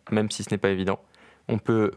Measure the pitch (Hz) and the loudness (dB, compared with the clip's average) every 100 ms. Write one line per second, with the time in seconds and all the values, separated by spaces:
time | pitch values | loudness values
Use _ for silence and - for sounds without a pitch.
0 | - 110 107 - 101 101 98 95 92 98 | -2 -2 -2 -4 -4 0 0 2 -2 -4
1 | _ _ - _ - 113 - 113 104 | _ _ -20 _ -4 -2 0 2 2